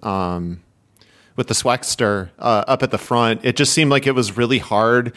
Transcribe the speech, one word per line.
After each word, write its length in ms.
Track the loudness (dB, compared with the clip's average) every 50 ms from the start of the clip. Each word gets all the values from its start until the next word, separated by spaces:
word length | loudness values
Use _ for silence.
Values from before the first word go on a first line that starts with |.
| -6
um, 560 | -4 -4 -2 -2 -4 -4 -4 -6 -8 -8 -10 -14 _ _ _ _ _ _ _ _ _ _ _ _ _ _
with 100 | -6 -4
the 60 | -2 -2
Swexter, 760 | -2 0 0 0 0 -2 -6 -4 0 0 0 0 -2 -4 -8 -10 -4
uh, 260 | 0 0 0 2 2
up 160 | 0 0 0 0
at 80 | -2
the 60 | -2
front, 480 | -4 -4 0 0 2 2 2 0 0 -2
it 100 | -2 0
just 160 | 2 0 2
seemed 200 | 2 2 2 4
like 160 | 2 2 2
it 80 | 2 0
was 200 | 0 0 -2 -2
really 220 | -2 0 0 0
hard 560 | -2 -2 0 2 2 4 4 4 2 0 -2 -6